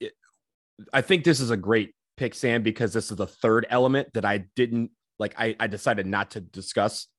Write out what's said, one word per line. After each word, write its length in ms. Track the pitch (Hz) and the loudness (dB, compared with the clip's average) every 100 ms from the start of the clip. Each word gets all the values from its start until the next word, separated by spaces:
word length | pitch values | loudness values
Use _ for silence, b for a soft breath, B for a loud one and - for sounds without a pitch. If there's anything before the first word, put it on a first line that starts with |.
| 110 - _ _ _ _ _ - - | -12 -12 _ _ _ _ _ -20 -2
I 100 | 135 | 0
think 200 | - 185 | 2 4
this 160 | 165 135 | 4 2
is 120 | 123 | 2
a 60 | 110 | 0
great 380 | 92 113 98 _ _ - | 2 2 0 _ _ -6
pick, 180 | 123 | -6
Sam, 280 | - 127 117 | -2 0 2
because 320 | 110 110 113 | 0 0 -2
this 160 | 110 - | -2 -4
is 60 | 104 | -6
the 80 | 95 | -8
third 400 | - 117 113 107 | 0 2 2 2
element 460 | 123 127 135 - | 2 4 2 -2
that 100 | 113 | -2
I 220 | 104 104 92 - | 0 -2 -2 -2
didn't, 340 | 120 117 117 _ _ - | 0 -2 -4 _ _ -8
like, 160 | 104 - | -6 -4
I, 160 | 113 107 | -4 -2
I 60 | 113 | -4
decided 400 | 101 135 104 95 | -2 -2 -2 -2
not 240 | 101 101 | -2 -4
to 100 | 110 | -8
discuss, 680 | 85 95 - - 104 - - | -14 -14 -6 0 0 -2 -12